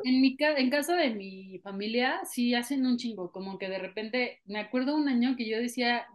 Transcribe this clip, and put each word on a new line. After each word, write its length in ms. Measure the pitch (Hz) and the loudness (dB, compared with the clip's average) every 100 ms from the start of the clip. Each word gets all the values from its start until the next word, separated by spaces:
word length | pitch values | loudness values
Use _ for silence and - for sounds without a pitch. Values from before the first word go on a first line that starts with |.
en 180 | 254 262 | 2 6
mi 140 | 269 269 | 6 4
ca-, 200 | 302 294 | 2 2
en 120 | 254 | 2
casa 260 | 294 294 349 | 2 2 2
de 140 | 285 | 2
mi 480 | 214 196 190 190 185 | -2 -8 -12 -14 -14
familia 580 | 196 196 214 233 254 349 370 | -8 -6 -2 0 0 0 -4
sí 280 | - 240 240 | 0 2 2
hacen 300 | 240 277 254 | 0 0 2
un 120 | 240 | 2
chingo, 340 | 240 202 180 | -2 -6 -8
como 260 | 185 190 190 | -8 -8 -6
que 120 | 185 | -6
de 100 | 185 | -6
repente, 600 | 185 214 220 254 240 - 190 | -6 -8 -4 -2 -2 -6 -10
me 140 | 214 | -8
acuerdo 360 | 208 254 262 302 | -4 -2 0 2
un 120 | 285 | 2
año 260 | 240 247 247 | 4 2 0
que 120 | 220 | -2
yo 80 | 220 | -2
decía, 460 | 240 247 240 240 - | -2 0 0 0 -2